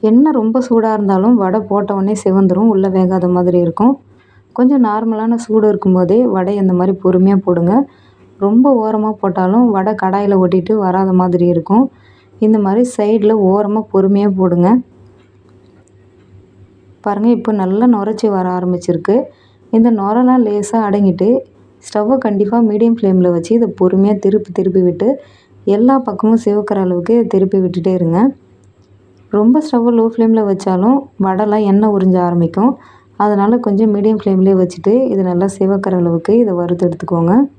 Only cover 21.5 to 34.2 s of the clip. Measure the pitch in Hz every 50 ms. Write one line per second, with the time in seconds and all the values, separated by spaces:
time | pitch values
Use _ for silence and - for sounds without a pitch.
21.5 | _ _ - _ _ _ _ - - 214 208 214 262 262 262 226 202 196 208 202
22.5 | 226 233 233 220 208 208 226 233 233 226 214 196 190 185 180 180 175 170 170 -
23.5 | 226 233 233 202 170 - 185 185 185 190 196 202 208 202 - 196 196 214 202 -
24.5 | 180 - 190 190 180 190 180 180 165 151 190 226 285 - - - - _ _ _
25.5 | _ _ - - 196 208 233 247 269 269 254 247 196 180 - 214 226 226 233 214
26.5 | 202 208 208 208 208 196 190 180 180 175 175 - 226 240 233 233 - 190 190 190
27.5 | 196 190 185 180 175 180 165 190 185 180 175 165 165 180 220 277 269 - _ _
28.5 | _ _ _ - _ _ _ _ _ _ _ _ _ _ _ _ - 202 208 226
29.5 | 254 311 311 311 - 240 233 233 240 233 226 226 226 226 226 226 226 226 214 202
30.5 | 196 185 196 196 185 180 185 226 262 277 269 - _ _ 196 190 190 185 214 208
31.5 | 208 214 214 202 196 202 214 220 208 196 185 185 180 185 180 175 175 175 170 165
32.5 | 170 190 208 247 262 - - - - - _ _ _ _ 202 208 208 202 202 202
33.5 | 233 247 240 220 202 196 220 220 208 202 202 214 220 214